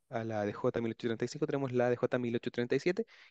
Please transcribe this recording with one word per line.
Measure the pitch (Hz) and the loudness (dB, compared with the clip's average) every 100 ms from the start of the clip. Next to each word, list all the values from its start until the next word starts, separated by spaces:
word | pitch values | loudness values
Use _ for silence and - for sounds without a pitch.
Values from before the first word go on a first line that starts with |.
| - | -6
a | 113 | -4
la | 113 107 104 | -2 0 -2
D | |
J | - 127 117 | 0 0 2
mil | 117 | -2
ochocientos | 110 120 113 | -2 -2 -2
treinta | 123 | -4
y | |
cinco, | - 147 | -2 -2
tenemos | 139 135 | 0 0
la | 123 123 | 2 2
D | 120 | 2
J | 123 123 | 2 2
mil | 120 120 | 0 -2
ochocientos | 120 | -2
treinta | - 123 135 | -2 0 2
y | |
siete, | 175 190 226 - - | 2 0 -4 -10 -20